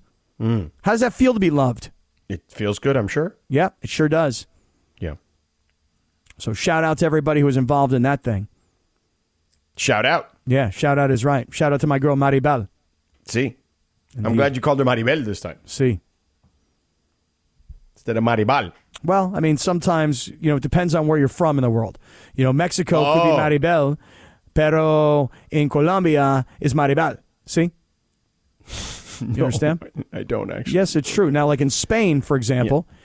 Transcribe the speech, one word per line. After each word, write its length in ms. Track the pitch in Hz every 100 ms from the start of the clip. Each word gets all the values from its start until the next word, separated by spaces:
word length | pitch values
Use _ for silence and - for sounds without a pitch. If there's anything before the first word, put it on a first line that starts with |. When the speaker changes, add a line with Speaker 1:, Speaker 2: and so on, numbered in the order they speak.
| _ _ _ -
Speaker 1:
Mm. 340 | 113 113 80 _
Speaker 2:
How 100 | 196
does 80 | 226
that 140 | 247
feel 200 | - 254
to 60 | 220
be 100 | 175
loved? 420 | 147 127 110 - - _ _ -
Speaker 1:
It 140 | 92 _
feels 280 | - 104 101
good, 200 | 135 135
I'm 100 | 101
sure. 300 | 147 170 - -
Speaker 2:
Yeah, 220 | 135 185 _
it 60 | -
sure 200 | - 151
does. 380 | 160 151 117 - _ _ _ _ -
Speaker 1:
Yeah. 140 | 85 - _ _ _ _ _ _ _ _ _ _ _ -
Speaker 2:
So 140 | 117
shout 320 | 107 180 160
out 140 | 160 156
to 80 | 160
everybody 340 | 156 147 147
who 60 | 143
was 100 | 131
involved 380 | 127 143 135
in 80 | 127
that 200 | 131 143
thing. 280 | 123 98 101 _ _ _ _ _ _ _ _ _ _ _ _ -
Speaker 1:
Shout 280 | 135 107 127
out. 260 | 165 - _ -
Speaker 2:
Yeah, 260 | 131 113
shout 280 | - 147 139
out 100 | 139
is 140 | 123
right. 240 | 139 139 -
Shout 180 | - 151
out 80 | 143
to 80 | 151
my 120 | 139
girl 180 | 147 139
Maribel. 500 | 139 135 147 131 104 _ _ _ _ _ -
Speaker 1:
See, 300 | 113 135 - _ _ _ _ _ 123
I'm 80 | 110
Speaker 2:
Indeed. 100 | 113
Speaker 1:
glad 200 | 139 127
you 40 |
called 180 | 151 139
her 40 | 127
Maribel 380 | 117 120 156
this 160 | 107 95
time. 160 | 85 - -
Speaker 2:
See. 360 | - 131 95 _ _ _ _ _ _ _ _ _ _ _ _ _ _ _ _ - - _ _
Speaker 1:
Instead 220 | - 113
of 60 |
Maribal. 480 | 117 110 107 139 87 - _ -
Speaker 2:
Well, 280 | 165 196 185 185
I 40 |
mean, 180 | 156 147
sometimes, 720 | 185 175 185 165 151 127 -
you 220 | - 156
know, 60 | 143
it 60 |
depends 320 | 135 180 175 160
on 120 | 156
where 100 | 156
you're 100 | 135
from 300 | - 165 143
in 40 |
the 80 | 123
world. 280 | 113 110 - - - - -
You 80 |
know, 100 | 131
Mexico 600 | 139 175 - - 160 147
could 100 | 165
be 60 | 165
Speaker 1:
Oh. 80 | 151
Speaker 2:
Maribel, 600 | 151 147 165 165 139 151 - - - _ _
pero 800 | 156 156 160 156 151 151 147 131 - -
in 180 | 151 147
Colombia 760 | 147 160 190 175 147 139 135 - -
is 140 | 147
Maribel. 440 | 147 139 139 160 113 _ _ -
See? 260 | 165 170 - _ _ _ _ _ _ _ _ -
Speaker 1:
<laughs> 240 | - - - - -
Speaker 2:
You 60 | 120
Speaker 1:
No, 180 | 117 151
Speaker 2:
understand? 340 | - 151 170 - 151 -
Speaker 1:
I 120 | -
don't 280 | 101 110 -
actually. 220 | - 120
Speaker 2:
Yes, 200 | 180 190 156
it's 120 | -
true. 220 | 208 170
Now, 160 | 147 147
like 140 | 143
in 80 | 139
Spain, 500 | - - 226 196 143
for 160 | - 135
example, 500 | 113 127 110 143 - _